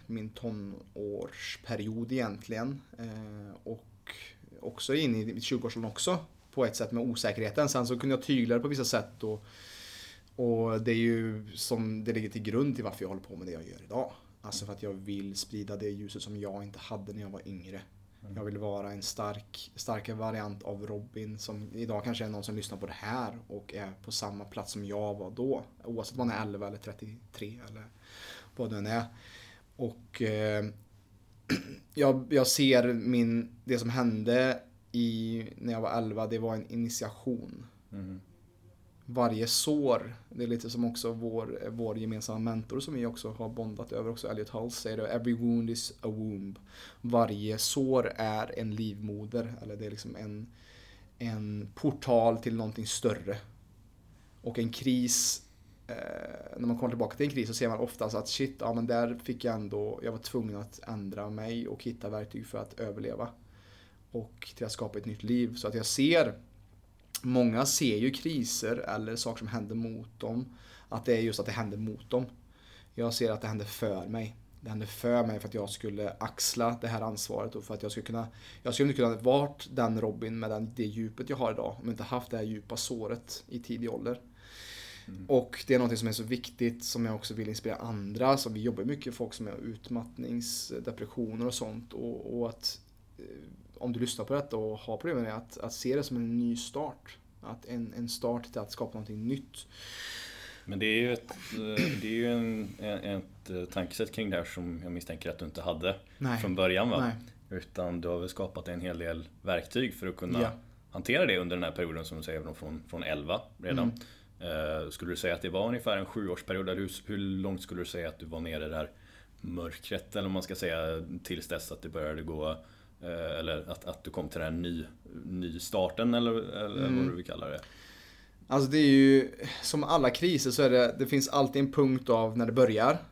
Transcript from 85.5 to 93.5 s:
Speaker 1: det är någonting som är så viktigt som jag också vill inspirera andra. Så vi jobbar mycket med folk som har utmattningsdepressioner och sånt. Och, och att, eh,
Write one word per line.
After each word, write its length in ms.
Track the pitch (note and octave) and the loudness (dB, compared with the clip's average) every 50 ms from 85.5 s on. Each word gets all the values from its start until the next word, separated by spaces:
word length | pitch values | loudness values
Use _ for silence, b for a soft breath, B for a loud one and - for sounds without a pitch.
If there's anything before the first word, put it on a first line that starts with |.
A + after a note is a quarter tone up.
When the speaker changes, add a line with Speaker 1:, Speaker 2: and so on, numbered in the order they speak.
| - - - | -2 -6 2
Speaker 1:
det 80 | - C3+ | 6 6
är 40 | B2 | 6
någonting 200 | B2 A#2+ A#2 G#2+ | 6 6 2 2
som 100 | A2 A2+ | 2 0
är 40 | G#2+ | 0
så 100 | G#2+ A2+ | 0 -2
viktigt 640 | G#2+ B2+ A#2+ - - - - B2 A#2 A#2 A#2 - | -2 -2 -2 -4 -6 -2 2 2 2 2 0 -4
som 200 | - - A#2+ A#2 | -4 -2 0 0
jag 80 | A2+ A2 | 0 0
också 200 | A2 - - A2 | -2 -4 -6 -4
vill 140 | G#2+ A2+ G#2+ | -4 -4 -4
inspirera 280 | G#2+ G#2 - A2+ G#2+ - | -4 -4 -4 -4 -4 -4
andra. 580 | - A2+ A2+ G#2 G2+ G2 G2+ A2+ B2 C3 C#3 | -4 -4 -4 -4 -4 -4 0 4 6 6 6
Så 140 | C3+ - A#2+ | 6 4 0
vi 100 | A2 G#2+ G#2+ | -2 0 0
jobbar 220 | A#2+ A#2 A#2 G2 | 0 0 0 0
mycket 220 | B2 C#3+ C#3+ - | 0 0 -2 -4
med 80 | B2+ A#2 | -6 -4
folk 200 | - B2 G#2 - | -4 -6 -6 -6
som 120 | - A#2 | -6 -8
har 80 | G#2 G2+ | -6 -6
utmattningsdepressioner 1900 | A2 - A#2 A2+ A2 - - B2 A#2 A#2 A#2+ - - B2 A#2+ A#2+ A#2+ A#2 - - - - - B2 B2 A#2+ A#2+ A2+ - G#2 G#2 - - A#2+ A2 A2 A2+ A#2 | -6 -6 -8 -8 -8 -8 -6 -4 -4 -4 -6 -8 -8 -6 -4 -2 -2 -2 -2 -4 -4 -6 -6 -6 -6 -6 -6 -6 -6 -8 -8 -4 -4 -4 -2 -2 -2 -2
och 80 | B2 B2 | -2 -2
sånt. 380 | - B2 A2 A2 A2+ A#2 - - | -2 -4 -4 -6 -8 -10 -10 -8
Och, 460 | - A#2+ A#2+ A#2+ B2 A#2 A2+ A#2+ A#2+ | -6 -6 -6 -6 -6 -6 -6 -2 -2
och 80 | A#2+ A2+ | -2 -2
att, 320 | A2+ - - - - - - - - - - - - - | -4 -2 -2 -4 -4 -4 -10 -20 -20 -20 -20 -20 -20 -18
eh, 60 | - - - C2 D2+ - | -16 -16 -16 -16 -16 -18